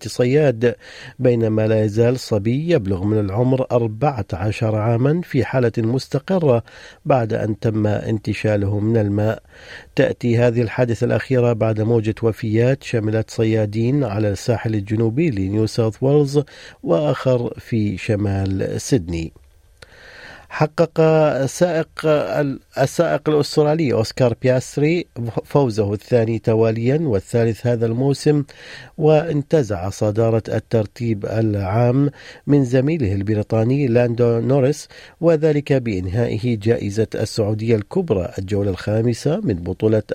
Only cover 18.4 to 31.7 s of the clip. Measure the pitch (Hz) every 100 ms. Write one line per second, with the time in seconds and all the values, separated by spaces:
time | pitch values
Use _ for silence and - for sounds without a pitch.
18.4 | 95 98 101 107 - 127 85 82 80 -
19.4 | _ _ _ _ - - - - - -
20.4 | - - 156 - 165 - 160 160 151 127
21.4 | 135 - 175 160 160 - 156 151 90 127
22.4 | 143 127 _ 117 139 - 160 151 - 151
23.4 | 143 156 151 160 139 107 110 - 123 113
24.4 | 127 131 - - 151 175 - - 117 -
25.4 | - 147 131 107 101 107 - 123 113 110
26.4 | - 110 113 113 120 151 160 98 - 117
27.4 | 117 110 120 120 117 117 139 135 156 147
28.4 | 139 - - - - - 151 151 165 147
29.4 | 139 160 107 95 98 - 107 104 113 113
30.4 | - 113 - 113 104 - 117 101 - 110
31.4 | 110 101 92